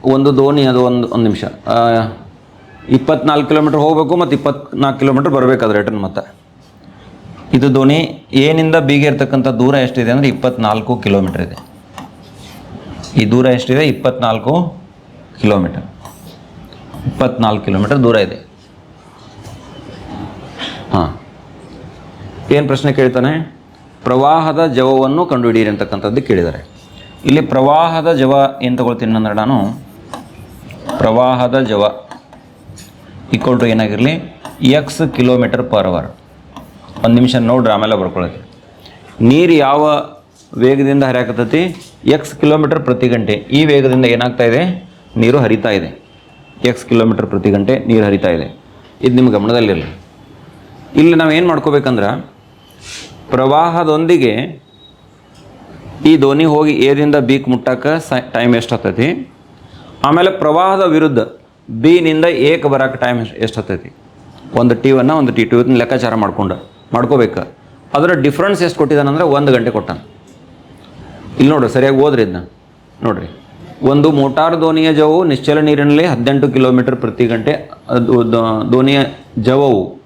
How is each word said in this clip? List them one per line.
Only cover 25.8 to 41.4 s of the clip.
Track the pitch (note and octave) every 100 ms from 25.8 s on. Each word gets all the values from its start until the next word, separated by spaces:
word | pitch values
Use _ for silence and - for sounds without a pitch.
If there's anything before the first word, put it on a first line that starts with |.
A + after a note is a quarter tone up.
| G2+ G2 G#2 B2
ಕೇಳಿದ್ದಾರೆ. | C#3 G2 E2+ D#2 - - - - - - B2+
ಇಲ್ಲಿ | D3
ಪ್ರವಾಹದ | D#3 C3 C3+ D3+ E3 E3 D#3
ಜವ | D#3 C3 C#3 C3+ -
ಏನ್ | B2 B2
ತಗೊಳ್ತೀನಿ | A#2+ A#2 A#2 A2+
ಅಂದ್ರೆ | G#2+
ನಾನು, | G#2 G#2+ C3 G2+ - - - - - - - - - - - - -
ಪ್ರವಾಹದ | A2 A2 B2+ B2 B2 C3
ಜವ | A#2+ G#2 G#2 - - - - - - - - - - - - - -
equal | - - B2
to | A#2
ಏನಾಗಿರ್ಲಿ? | A2+ G#2+ G#2 A#2+ E3 - - - -
X | B2+ D3 C#3+
kilometer | - D#3+ - B2 B2 A2+ B2+
per | - G#2+
hour. | F#2+ F2 - - - - - - - - - -
ಒಂದ್ | A#2 A#2+
ನಿಮಿಷ | B2 B2
ನೋಡ್ರಿ, | A2+ B2+ A#2
ಆಮೇಲೆ | G2+ G#2+ G#2+
ಬರ್ಕೊಳಕ್ಕೆ. | F2+ F2+ F2 - - - - - - - - -
ನೀರು | A2+ D3 F3
ಯಾವ | D#3+ C3+ C#3+ D3+ D3 - - _ _ _
ವೇಗದಿಂದ | - B2 C#3 C#3 C#3
ಹರಿಯಾಕತ್ತೈತಿ? | C3+ B2 A#2 A#2